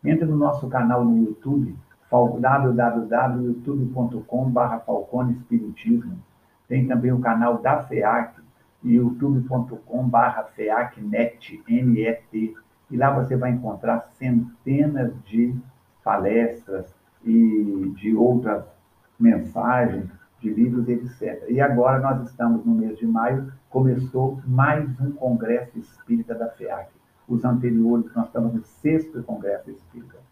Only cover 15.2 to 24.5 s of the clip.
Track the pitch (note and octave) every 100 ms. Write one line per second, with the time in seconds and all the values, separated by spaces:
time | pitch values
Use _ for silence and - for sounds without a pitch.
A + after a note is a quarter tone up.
15.2 | - A2 A#2+ B2+ - _ _ _ - G2+
16.2 | F#2+ A2+ A#2 A#2 - F#2+ F2+ _ _ _
17.2 | A2+ A2+ A2+ G#2+ G#2 G2 F#2+ - G#2+ A2
18.2 | A#2+ A#2+ A2 G#2 - _ _ _ _ _
19.2 | A#2 G2 - F#2+ G#2 B2+ A#2+ - F2+ -
20.2 | _ _ A2 G#2 B2 B2 A#2+ A#2+ B2 -
21.2 | G#2 - - B2 C#3 A#2+ B2 C3 C3 B2
22.2 | A#2 - A#2+ A2+ A#2 A2+ A2 G#2+ A#2 A2+
23.2 | A#2+ C3+ C3+ - _ C3 C3 B2+ - C3
24.2 | C3 C3+ C3